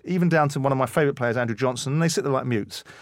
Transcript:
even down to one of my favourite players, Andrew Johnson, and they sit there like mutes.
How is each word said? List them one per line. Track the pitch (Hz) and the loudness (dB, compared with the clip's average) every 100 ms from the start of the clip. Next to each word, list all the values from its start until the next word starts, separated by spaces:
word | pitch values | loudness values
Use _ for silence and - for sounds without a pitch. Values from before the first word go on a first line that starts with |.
| - | -4
even | 180 175 | 0 2
down | 160 143 | 4 2
to | 143 | 0
one | 135 | 0
of | 135 | 0
my | - | 0
favourite | 170 147 - | 2 0 0
players, | 120 120 | -2 0
Andrew | 117 110 | -2 -2
Johnson, | 131 123 131 | -2 -2 -4
and | 151 | 0
they | 165 | 0
sit | 180 | 0
there | 143 | 0
like | 131 127 | -2 0
mutes. | 113 98 - - - | -2 -4 -12 -16 -20